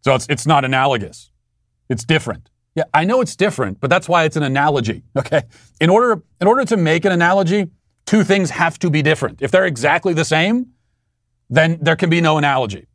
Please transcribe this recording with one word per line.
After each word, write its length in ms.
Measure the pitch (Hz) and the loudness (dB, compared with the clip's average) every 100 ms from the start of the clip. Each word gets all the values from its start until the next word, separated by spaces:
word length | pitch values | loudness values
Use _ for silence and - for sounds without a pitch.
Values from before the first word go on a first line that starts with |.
So 120 | - | 2
it's, 120 | 131 - | 0 0
it's 180 | - 151 | -4 2
not 180 | 147 | 2
analogous. 640 | 131 131 139 123 95 - - _ _ _ _ _ _ | 2 0 2 0 -4 -14 -20 _ _ _ _ _ _
It's 160 | 117 | -8
different." 440 | 117 160 - - _ _ _ | 0 -2 -2 -12 _ _ _
Yeah, 100 | - 156 | -8 -2
I 100 | 156 | 0
know 160 | 175 254 | 0 -2
it's 160 | 226 - | -2 -2
different, 440 | 202 - 110 101 | -4 -2 -6 -6
but 100 | 131 | -2
that's 180 | 175 170 | -2 0
why 160 | 175 | 0
it's 120 | 156 156 | 0 -2
an 60 | |
analogy, 600 | 143 135 147 143 113 113 _ | -2 0 0 0 -2 -6 _
<laughs> 60 | 139 | -6
okay? 260 | - 151 - _ _ _ | -2 -2 -4 _ _ _
In 100 | 160 | 2
order, 320 | 196 247 196 _ _ | 4 2 -2 _ _
in 60 | 180 | 0
order 180 | 247 | 0
to 120 | 240 220 | 0 0
make 280 | 160 165 | 0 0
an 80 | 196 | 0
analogy, 560 | 175 170 196 175 208 175 _ _ _ - | 2 2 2 0 -2 -4 _ _ _ -2
two 180 | 214 | 0
things 260 | - 196 180 | 2 2 0
have 280 | - 165 - | -2 -2 -2
to 120 | 180 | -2
be 120 | 151 | 0
different. 400 | 151 156 123 - | 0 0 -4 -6
If 80 | 135 | 0
they're 160 | 190 185 | 2 0
exactly 480 | 127 139 170 190 | -2 0 0 0
the 100 | 160 | -2
same, 440 | 160 156 180 240 254 _ _ _ _ _ _ _ _ | 0 0 0 -2 -4 _ _ _ _ _ _ _ _
then 280 | 127 160 165 | 0 2 0
there 140 | 151 160 | 0 0
can 120 | 180 | 2
be 120 | 170 | 2
no 160 | 165 156 | 2 2
analogy. 480 | 143 135 117 98 _ | 0 0 -4 -8 _